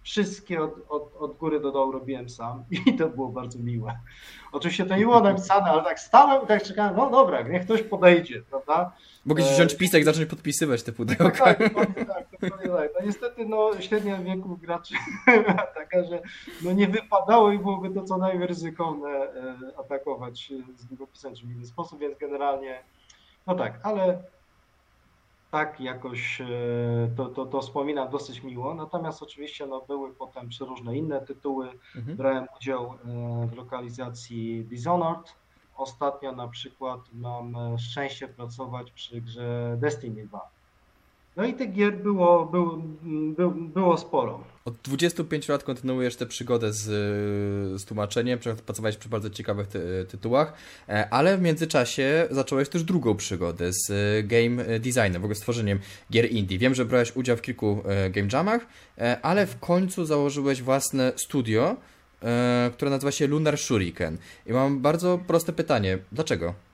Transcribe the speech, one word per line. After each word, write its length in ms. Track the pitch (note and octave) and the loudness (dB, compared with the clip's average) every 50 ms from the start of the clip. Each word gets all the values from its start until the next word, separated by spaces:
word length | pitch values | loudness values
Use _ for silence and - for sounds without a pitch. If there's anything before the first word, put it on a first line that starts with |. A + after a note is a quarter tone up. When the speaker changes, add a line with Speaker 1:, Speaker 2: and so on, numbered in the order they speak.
Speaker 1:
Wszystkie 600 | - - - G#3+ G3 F3+ - - - - F3+ D#3+ D#3 | -14 -4 -2 0 0 0 -4 -12 -8 -6 -4 -2 -2
od, 100 | D#3 D#3 - - - | -4 -6 -12 -10 -6
od, 260 | D3 D3 D3 - - - | -6 -6 -6 -8 -12 -10
od 180 | D3+ C#3 - | -10 -10 -8
góry 220 | - D#3+ D#3 D3+ D3 | -6 -4 -2 -2 0
do 120 | C#3+ C#3 | -2 -2
dołu 200 | C3+ C#3 C3+ C3+ | 0 0 0 0
robiłem 380 | C3+ C3+ B2+ C3 C3+ B2 B2 A#2+ | -2 -6 -6 -8 -8 -8 -8 -14
sam 340 | - - A#2 A#2 B2 C3 - - | -12 -10 -10 -10 -10 -12 -8 -8
<laughs> 140 | F3+ - - | -8 2 2
i 100 | C4 - | 2 4
to 140 | - D#3+ D#3 | 4 0 -2
było 200 | B2 C3 C3+ A#2+ | -2 -4 -6 -6
bardzo 300 | A2+ B2+ A#2+ A#2 - A#2+ | -6 -8 -10 -10 -10 -8
miłe. 400 | A#2+ A#2+ A#2+ A2+ A2 A#2 A#2 - - - - - - - - - - - | -6 -4 -4 -4 -6 -8 -10 -10 -14 -20 -20 -20 -20 -20 -20 -20 -18 -8
Oczywiście 340 | - C#3+ - E3+ - - F#3 | -8 -4 -2 -2 0 0 0
to 100 | F#3 F#3+ | 2 4
nie 60 | G3 G#3+ | 4 6
było 160 | A#3+ A#3+ A#3 | 10 10 10
napisane, 440 | G3+ G3+ F#3 F#3 - - F#3+ G3+ F#3+ E3+ | 10 8 4 2 2 4 4 4 6 4
ale 120 | D#3 D#3+ D#3+ | 2 2 2
tak 160 | E3+ - - | 0 -4 -6
stałem 440 | - - - A#3+ C#4+ C#4+ C4+ C4+ - | -2 8 10 10 12 12 8 4 6
i 40 | |
tak 160 | - G#3+ G3+ - | 4 4 4 4
czekałem, 320 | - - G#3 G#3 G3+ F3+ | -2 -2 0 0 2 4
no 140 | G3+ C4+ C4+ | 2 2 6
dobra, 320 | A#3 C4 C4+ C4+ - B2+ | 8 8 8 8 6 0
niech 240 | A2+ B2 F3 F3+ F3+ | -2 0 -2 -2 2
ktoś 160 | G3 A3+ G#3+ A3 | 2 2 2 2
podejdzie, 580 | - G#3 F#3 F#3 F3+ F3 E3 - - A#2+ A2 | 0 0 8 10 10 10 10 4 -2 -10 -12
prawda? 500 | - _ - C3+ - C#3+ D#3 E3+ F3+ F3+ - _ - - - - _ | -12 _ -8 -8 -2 0 0 0 0 -2 -6 _ -20 -20 -20 -10 _
Speaker 2:
Mogłeś 220 | C3+ D#3 D#3+ F3 | 0 2 4 4
Speaker 1:
E, 60 | F3+ F3+ | 4 6
Speaker 2:
wziąć 220 | F3+ E3+ - - | 6 6 4 4
pisek 240 | - F#3 F3+ - D#3+ | 0 0 4 6 6
i 20 | D3 | 6
zacząć 260 | D#3 D3+ D#3+ D#3 D#3 | 6 4 2 -2 -4
podpisywać 540 | - - - D3 C#3+ - E3+ D3+ B2+ A#2 - | -6 -6 -6 -4 -2 0 0 0 0 -2 -2
te 80 | - | -8
pudełka. 520 | G#2+ - A#2 G#2+ A2+ - E3+ F#3 - - C4 | -6 -4 -2 -2 2 4 4 4 6 8 6
Speaker 1:
Tak, 120 | A#3+ - | 6 8
tak, 160 | - A3 G#3+ - | 6 4 2 4
tak, 520 | D#4+ A#3 - F#3+ - A#3 - - - - _ - - | 2 0 0 0 -8 -6 -6 -8 -10 -10 _ -10 -6
dokładnie 280 | G3+ F3+ - - F#3+ F#3 | -6 -6 -6 -6 -4 -2
tak. 220 | F3+ F3 D3+ D3+ - F3+ | -2 -2 -2 -2 -4 -4
No 60 | G3 | -4
niestety, 400 | G#3 G3+ - A#3+ A#3+ - B3 A3+ | -4 -6 -4 -6 -8 -6 -6 -6
no, 260 | G#3+ A3 G#3+ G#3+ G#3+ G#3 F#3+ | -2 0 2 2 2 0 -2
średnia 380 | F3+ - A3 G#3 G#3 G3+ G3 | -2 -2 -2 0 0 -2 -4
wieku 400 | F#3+ F3+ F3+ F#3 F#3 F#3 F#3 F3 | -4 -4 -4 -6 -6 -6 -8 -12
graczy 360 | F3 E3+ E3+ E3+ E3+ - - - - - D4+ B3 | -12 -6 -6 -6 -6 -6 -8 -8 -8 -8 -8 -12
<laughs> 100 | G3 - | 2 6
była 280 | B3+ B3 G#3+ G#3 G3+ F#3 F3 - | 6 6 8 6 4 2 0 0
taka, 360 | - - D#3 D3+ - F#3 F3+ F3 | -4 -6 -12 -10 -2 -2 -2 0
że, 180 | E3+ F3 F3 - - - - - - - - E3 | 0 -6 -8 -10 -12 -18 -18 -18 -18 -14 -8 -4
no, 80 | F3 | -2
nie 160 | F#3 G3+ G3+ | 4 4 4
wypadało 640 | F#3+ F#3 A3 A3 - G#3 G3 F#3 G3 A3+ A#3 G#3+ G#3 | 4 2 -2 -2 2 2 2 6 8 8 8 8 8
i 80 | G3+ G3+ | 6 2
byłoby 300 | F3+ G3+ G3 F3+ F#3 F#3 | 0 -2 -2 -2 -4 -4
to 140 | F#3 G3 F#3 | -4 -6 -4
co 140 | - F#3+ | -2 -2
najmniej 300 | F3+ F#3 F#3+ F#3 F3+ F3+ | 0 0 0 0 0 -2
ryzykowne, 600 | F3 F3 D#3 E3 E3 D#3 - E3+ E3 D3+ C#3+ C#3+ C#3+ | -2 -4 -6 -8 -10 -6 -4 -4 -4 -4 -6 -8 -6
e, 460 | C#3+ C#3 C3+ C3+ - C3 B2+ C3 B2+ B2+ B2+ C3 - - | -4 -4 -4 -6 -8 -10 -12 -12 -12 -12 -16 -16 -14 -14
atakować, 720 | - - C#3+ C3+ - D3+ - A#2+ B2+ B2 A#2+ - - - | -10 -8 -8 -6 -6 -6 -8 -8 -8 -12 -12 -16 -16 -14
e, 220 | C#3 C3 B2+ B2+ B2+ | -14 -14 -14 -16 -20
z 80 | B2 B2 | _ -18
długopisem 500 | A#2 C3 B2+ C3+ _ _ - - C3 A#2 | -20 -16 -18 -18 _ _ -18 -18 -18 -16
czy 100 | A#2 A#2 | -14 -14
w 60 | A#2+ | -14
inny 140 | B2 A#2+ A#2+ | -14 -14 -14
sposób, 340 | A#2 - - E3 - D#3 C#3+ | -12 -10 -10 -10 -10 -8 -8
więc 180 | D3 C#3+ C3+ | -8 -8 -6
generalnie, 680 | - D3+ C#3+ C#3+ C#3 C#3+ C#3+ C#3 C3+ C3+ C3 C3 B2+ - _ _ _ _ _ - _ _ _ _ _ _ | -8 -8 -8 -4 -2 -2 -2 -2 -2 -6 -10 -12 -14 -16 _ _ _ _ _ -20 _ _ _ _ _ _
no 80 | F#3 F3+ | -4 -2
tak, 240 | F3 A#2+ A#2 - - - | -2 -2 -4 -6 -6 -4
ale 400 | G#3 G#3+ G3 F#3+ F#3 F3+ F3+ - - _ _ _ _ _ _ _ _ _ _ _ _ _ _ _ _ _ _ _ _ _ _ _ _ | -4 0 2 2 2 0 0 -6 -18 _ _ _ _ _ _ _ _ _ _ _ _ _ _ _ _ _ _ _ _ _ _ _ _
tak 280 | - D3+ D#3 D#3 - - | -4 -4 -4 -4 -6 -10
jakoś, 600 | C3 B2+ B2+ B2 - B2+ A#2+ A#2+ A#2+ - - - | -10 -10 -10 -10 -10 -10 -10 -8 -8 -8 -8 -8
e, 40 | B2+ B2 A#2+ B2 A#2+ A#2+ A#2+ A#2+ A#2+ A#2+ A#2+ A#2 A#2 A#2 A#2 | -8 -8 -6 -6 -4 -4 -2 -2 -2 -2 0 0 -2 -2 -2
to, 80 | B2 C3 | -4 -6
to, 200 | A#2+ - C3+ C3 | -6 -6 -8 -8
to 160 | C3 C#3+ C#3 | -4 -4 -6
wspominam 480 | C3 - - C#3+ C#3 D3 D3 C#3+ C3 B2+ | -6 -4 -6 -4 -4 -2 -2 -4 -4 -4
dosyć 340 | C#3 C#3+ - - B2+ A#2+ C3 | -6 -8 -8 -8 -16 -14 -14
miło. 300 | C3 B2 B2 B2+ C#3+ E3 | -12 -10 -8 -8 -8 -8
Natomiast 500 | E3 D#3 D#3 - F3 E3 D#3+ D#3 - D3+ | -8 -10 -8 -8 -6 -6 -8 -10 -12 -16
oczywiście, 420 | C#3+ - C#3 D3 D3 - - D3 | -20 -16 -16 -16 -16 -12 -12 -12
no, 140 | C3+ C3+ C3 | -10 -10 -12
były 320 | C3 - C#3+ C#3 C3+ C3 B2+ | -8 -8 -8 -8 -8 -10 -12
potem 360 | _ C3 C3 _ B2+ A#2+ A#2+ | _ -18 -16 _ -16 -16 -14
przeróżne 480 | A#2+ - C3+ B2+ B2+ A#2+ A#2 A#2 A#2+ | -14 -14 -12 -12 -12 -12 -10 -8 -6
inne 240 | C#3 D#3+ D#3+ C#3+ C3+ | -4 -4 -4 -4 -6
tytuły. 480 | C3+ - C#3 C3 _ C#3+ C3+ C3 B2+ B2+ B2+ - _ - - | -6 -8 -16 -10 _ -6 -4 -4 -6 -8 -12 -20 _ -18 -14
Speaker 2:
Mhm. 220 | B2 A2+ C3 D#3+ | -12 -10 -10 -6
Speaker 1:
Brałem 280 | G#3 C3 C3+ C3+ C3 B2+ - - | 0 0 2 2 0 -4 -8 -14
udział, 360 | - A#2+ C3+ C3 B2 B2 A#2+ A#2 | -10 -6 -4 -4 -4 -4 -8 -10
e, 540 | - A#2+ A#2+ A#2+ A#2+ A#2+ A#2+ A#2+ A#2 A#2+ | -14 -12 -10 -8 -6 -6 -4 -2 -2 -2
w 80 | A#2 A#2 | -2 -4
lokalizacji 1120 | B2 B2 - C3 B2 B2 A#2+ A#2+ B2+ B2+ A#2+ A#2+ A#2+ - - A#2+ A2+ A2+ A2+ A2+ A2+ A2 | -8 -12 -10 -10 -10 -10 -10 -10 -10 -10 -10 -10 -14 -14 -12 -8 -8 -6 -6 -6 -8 -8
Dishonored. 680 | A2 A#2+ A#2+ A#2+ E3+ F3 F3+ E3 D#3+ E3+ E3 - - - _ _ _ _ _ _ _ _ | -10 -12 -6 -2 0 2 2 2 0 -2 -4 -10 -20 -20 _ _ _ _ _ _ _ _
Ostatnio 540 | - C3+ B2+ - _ C#3+ C#3 C3+ - C#3+ C3+ | -10 -10 -10 -6 _ -4 -4 -4 -4 -10 -10
na 160 | B2+ B2+ A#2+ | -8 -8 -10
przykład 520 | A#2+ A#2+ - - C3 _ _ C3+ B2+ B2+ B2 - _ A#2 | -12 -12 -14 -14 -16 _ _ -8 -8 -8 -8 -14 _ -16
mam, 420 | A#2+ A#2+ A#2+ A#2+ A#2+ A#2 A#2+ A#2+ | -12 -10 -10 -8 -10 -10 -10 -8
e, 240 | A#2+ A#2+ A#2+ A#2 A#2 | -8 -6 -4 -4 -4
szczęście 480 | A#2 - - D3 C#3 C3+ - - C#3 | -6 -6 -6 -8 -8 -8 -8 -10 -14
pracować 640 | B2 - - A#2+ A#2 A#2+ B2+ C3 B2+ B2 B2 A#2+ A#2+ | -16 -14 -14 -14 -14 -12 -12 -12 -10 -10 -12 -12 -14
przy 300 | _ - - - A#2+ A#2 | _ -20 -18 -14 -14 -14
grze 540 | A#2 A#2 A#2 A#2+ B2 A#2+ A#2+ A#2+ A#2+ A#2+ A#2+ A#2+ | -12 -12 -12 -10 -6 -6 -4 -4 -4 -6 -4 -2
Destiny 460 | C#3+ D3+ D3 - - A#2 G#2+ G#2+ G#2+ | -2 -2 -2 -4 -10 -12 -12 -12 -14
dwa. 240 | G2+ - G2+ - - _ _ _ _ _ _ _ _ _ _ _ _ _ _ _ _ _ | -16 -16 -16 -16 -16 _ _ _ _ _ _ _ _ _ _ _ _ _ _ _ _ _
No 100 | F3 G#3 | -4 -4
i 80 | B3+ - | -2 -2
tych 180 | - C4 G3+ F#3 | -4 -6 -4 0
gier 200 | G3+ G#3 G#3 G3+ | 2 2 2 2
było, 480 | F3+ - G#3 G3+ F#3 F3+ F3 F3 E3+ - | 0 -2 -2 2 4 6 8 8 6 4
był-, 380 | - E3+ F3+ F3 E3 D#3+ D#3+ E3 D#3 D3+ - E3 E3 D3+ D3+ D#3 D#3 D#3 | 2 0 0 0 0 -2 -6 -10 -12 -12 -12 -8 -6 -4 -2 -2 -4 0
był-, 140 | - F3+ F3 | 2 0 0
było 460 | C#3+ D#3+ E3 D#3+ - F#3 F#3+ F3 E3+ | 0 -2 -8 -6 -2 2 4 4 4
sporo. 460 | D#3+ - - - C#3 B2 G#2+ - - - - - _ _ | 2 0 -2 0 0 0 0 -6 -10 -14 -20 -20 _ _
Speaker 2:
Od 80 | B2 A#2 | -12 -12
dwudziestu 520 | - - C3+ C#3 C3+ E3 E3+ E3+ - D#3+ | -12 -8 -6 -2 2 2 0 2 -2 -4
pięciu 260 | D#3 D#3 D3 - - | -4 -4 -6 -2 -2
lat 120 | C#3+ C#3 - | -2 -2 -2
kontynuujesz 520 | - B2+ A#2 B2+ C3 B2+ B2+ B2+ B2 A#2+ | -6 -8 -4 -4 -4 -2 0 0 -2 -2
tę 100 | - A#2+ | -4 -8
przygodę 480 | A#2 - - A#2+ B2 B2 A#2 A2+ G#2+ G#2+ | -8 -8 -10 -2 0 0 2 2 0 -2
z, 80 | G#2 G#2 G#2+ G#2+ G#2 G#2 G#2 G#2 G#2 G#2 G#2 G2+ G2+ G2+ G2+ G2+ G2+ G2+ F#2+ F#2+ G2 | -4 -4 -2 -2 0 0 0 0 0 -2 -2 -2 -2 -2 -2 -2 -2 -4 -4 -6 -8
z 40 | - | -8
tłumaczeniem, 540 | - A2 G#2+ G#2 G2+ - A#2+ A#2 B2 B2 A#2+ | -8 -4 -4 -4 -2 0 0 0 0 -2 -2
pra-, 160 | - A#2+ A2 | -2 -6 -6
pracowałeś 420 | G#2+ - - G#2 G#2+ A2 A2 G#2 | -6 -8 -10 -8 -4 -2 -4 -4
przy 120 | G#2+ - A#2 | -4 -8 -6
bardzo 200 | A#2 G#2+ G2+ G#2+ | -4 -4 -4 -6
ciekawych 380 | G2 - G#2+ - G2+ G#2 G2+ | -8 -8 -6 -4 -4 -4 -4
ty-, 380 | G2 - G2+ E2+ F2 F#2 F#2 F#2 F#2 | -6 -6 -6 -4 -4 -4 -4 -4 -6
tytułach, 440 | - G2 - A2+ A#2+ C3+ D#3 D#3 - - - - - - - - | -10 -8 -2 0 2 2 2 0 -4 -18 -20 -20 -20 -20 -8 -2
e, 180 | G#2 G#2+ G#2 - A#2 | -2 -2 0 2 2
ale 240 | B2+ D3 F#3 G3 | 4 4 4 4
w 40 | F#3 | 4
międzyczasie 840 | F3+ E3+ D#3 D#3 E3 D#3 - C#3+ B2 - - - C3+ C3+ D3+ D#3+ E3+ D#3+ | 2 2 2 0 -2 0 2 2 2 2 0 0 2 2 4 2 2 2
zacząłeś 380 | C3 C#3 C3 - C#3+ C3+ C#3+ - | 0 -2 0 0 0 0 0 0
też 140 | - F3 D#3+ | 0 -2 0
drugą 320 | E3 F#3 E3+ - A#2+ G#2 | 2 0 2 4 2 2
przygodę 540 | G2+ - - G2+ E2 F2 E2+ E2 - F2 F2+ F#2 | 2 0 -6 -4 -2 -2 -4 -2 -2 -2 -2 -2
z, 160 | - - - | -2 -2 -2
e, 340 | G2+ G2+ G2+ G#2 G#2 A2 G#2+ | 0 0 2 2 2 0 0
game 560 | G2 A#2 A#2 A#2 A#2+ B2 B2 A2+ - A#2 A2 | 4 4 4 4 4 0 -2 -2 -2 -2 -2
designem, 420 | A2+ B2+ A#2+ C3 A2 G2 F2+ F2 | -2 0 2 2 2 2 2 0
w 40 | F#2+ | -2
ogóle 100 | G#2 G#2 | -4 -4
stworzeniem 440 | - - - A#2 A#2 A2 G2+ G2+ G2 G2 - - - - - | -4 -4 -4 -2 0 0 0 0 -2 -2 -8 -18 -20 -14 0
gier 200 | - A2+ A#2+ G#2+ | 2 2 2 4
indie. 260 | A#2+ A2 G2 F#2 F#2+ | 2 -2 0 -2 0
Wiem, 180 | F#2 A#2+ B2+ C3+ | 2 2 2 4
że 100 | B2+ B2 | 2 0
brałeś 300 | A2 B2+ B2 A#2+ A#2+ - | 2 4 2 2 2 -2
udział 220 | C3 B2 B2 A#2+ | -4 0 0 0
w 40 | A2+ | 0
kilku, 400 | - - B2 - A2 G#2 G2+ G#2+ - | -2 -8 -6 -2 0 0 0 0 -2
e, 240 | F#2+ G2 G2 F#2+ F#2+ | -2 0 0 0 0
game 180 | F#2+ G#2 G2 G2 A2 | 0 0 0 2 0
jamach, 340 | C#3 E3+ G3+ A3+ A#3+ A#3 - - - - _ _ | 0 2 2 0 0 -2 -6 -20 -20 -20 _ _
e, 220 | - A2 A#2+ B2 A#2+ | -2 0 0 0 0
ale 260 | - D3+ F3+ G#3 G3+ | 0 0 2 2 2
w 120 | - - - | 0 -2 -10
końcu 460 | - - F3 F3+ F#3+ F3+ F#3 - E3+ | 0 2 2 2 2 0 -2 -4 0
założyłeś 560 | D3+ D3+ C#3+ C#3+ C#3+ C#3 C#3+ C#3 C#3 C3+ B2+ | 0 2 2 2 2 0 0 0 0 0 0
własne 500 | B2 B2+ C3 C#3 C3+ - - C3+ B2+ B2+ B2+ | 2 2 2 2 2 0 0 2 2 2 0
studio, 600 | - - - - C#3 A#2+ A2+ G#2+ A2 C3 F3 B3 - - - - _ _ _ _ _ - | -2 -8 -2 -2 -2 0 2 2 2 2 2 0 -4 -10 -20 -20 _ _ _ _ _ -2
e, 480 | A#2 A#2+ A#2+ B2 B2 B2 B2 B2 B2 A#2+ | 0 0 2 2 2 2 2 2 0 -2
które 180 | - D3 C#3 | -2 -2 0
nazywa 200 | C#3 C3+ C3+ C#3+ | 0 0 0 -2
się 160 | C#3 - D3+ | 0 0 0
Lunar 300 | C3+ D3 D#3 D#3 D3 C#3+ | 2 2 2 2 2 0
Shuriken. 600 | C#3+ - - C3 G#2 F#2 F2 E2+ - F2+ D#2+ D#2+ E2 - - - - _ | 0 0 0 2 2 2 0 -2 -4 -4 -4 -4 -8 -10 -16 -20 -18 _
I 80 | - A2+ | -2 0
mam 260 | B2+ C3+ C#3 C#3+ C3+ | 2 2 2 2 2
bardzo 400 | B2+ D3 D#3+ E3 F3 F3+ F3+ F3 F3+ | 2 2 2 2 2 2 0 0 0
proste 260 | - E3 E3+ E3 F3+ E3 | 2 2 2 2 0 -2
pytanie. 440 | - D#3+ - D3 A2+ G2+ F#2+ F#2+ F#2 F#2+ - | -2 0 2 2 2 2 2 0 -2 -4 -8
Dlaczego? 420 | G#2 A2+ - - B2 E2+ E2 E2+ F#2 - _ _ | -6 -6 -2 -2 -2 -2 -2 -6 -6 -8 _ _